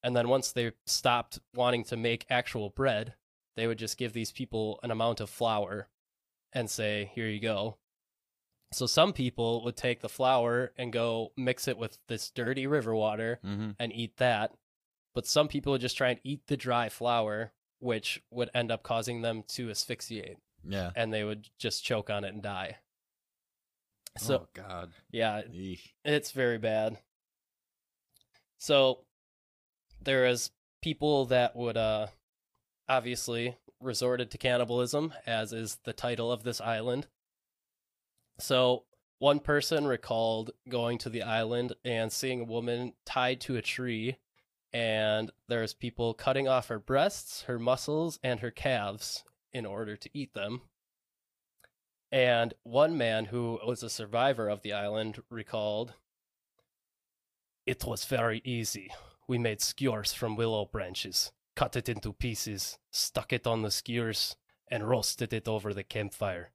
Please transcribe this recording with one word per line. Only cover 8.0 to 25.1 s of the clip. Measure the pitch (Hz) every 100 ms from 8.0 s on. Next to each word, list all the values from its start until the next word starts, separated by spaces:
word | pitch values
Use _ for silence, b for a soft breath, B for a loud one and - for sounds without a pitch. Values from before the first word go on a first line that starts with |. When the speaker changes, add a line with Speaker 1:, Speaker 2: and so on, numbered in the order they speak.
| _ _ _ _ _ _ _
Speaker 1:
So | - 123
some | - 185
people | 180 127 - 117 117
would | 120 113
take | 127 120
the | 110
flour | - 127 131 117 120 123 -
and | 123
go | 117 117 113 110 -
mix | 127 127 -
it | 113
with | 113 - -
this | 113 -
dirty | - 117 135 135
river | 151 113 113
water | 107 107 113 120
Speaker 2:
Mm-hmm. | 98 101 107 101
Speaker 1:
and | 120
eat | 110 117 -
that. | 123 110 107 - _ _ _ _ _
But | 123 -
some | 147 151
people | 143 139
would | 131
just | 123 -
try | 127
and | 120
eat | 135 143 -
the | 139
dry | 123 120 113
flour, | - 120 117 107 107 110 _ _ _
which | 123 110 - - _
would | 123 120
end | 123 113
up | 113
causing | - 117 113 120
them | 117 113 -
to | - 117
asphyxiate. | 101 - 113 - 110 - - _ _
Speaker 2:
Yeah. | 76 98 87 104
Speaker 1:
And | 113
they | 107
would | 104 107 - _
just | 113 -
choke | - 113 104
on | 104
it | 98
and | 104
die. | 101 95 95 - _ _ _ _ _ _ _ _ _ _ _ _ - -
So, | 110 131
Speaker 2:
Oh, | 82
God. | - 98 90 85 - _